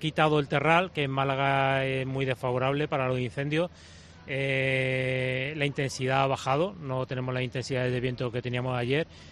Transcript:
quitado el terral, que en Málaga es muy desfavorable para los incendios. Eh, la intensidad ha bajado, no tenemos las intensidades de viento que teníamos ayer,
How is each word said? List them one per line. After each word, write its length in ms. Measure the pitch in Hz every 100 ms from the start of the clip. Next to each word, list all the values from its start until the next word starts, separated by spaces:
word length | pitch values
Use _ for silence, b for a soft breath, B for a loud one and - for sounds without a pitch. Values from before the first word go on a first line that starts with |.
quitado 400 | 156 160 156 151
el 80 | 139
terral, 420 | 147 147 165 185
que 140 | -
en 80 | 139
Málaga 720 | 135 135 135 139 135 135 135
es 200 | 135 131
muy 200 | 131 135
desfavorable 640 | 135 123 127 127 131 143 151
para 180 | 143 127
los 140 | 127
incendios. 500 | 123 - 147 156 175 B B B B B -
Eh, 1300 | 135 139 135 135 131 131 131 131 131 127 127 135 156
la 80 |
intensidad 580 | 143 135 135 - 127 135
ha 20 | 135
bajado, 480 | 131 131 139 190 190
no 240 | 139 131 131
tenemos 260 | 127 127
las 120 | 127
intensidades 480 | 127 131 113 127 127
de 80 | 123
viento 320 | 127 123 127
que 100 | 120
teníamos 340 | 123 123 127 123
ayer, 300 | 120 143 165 B B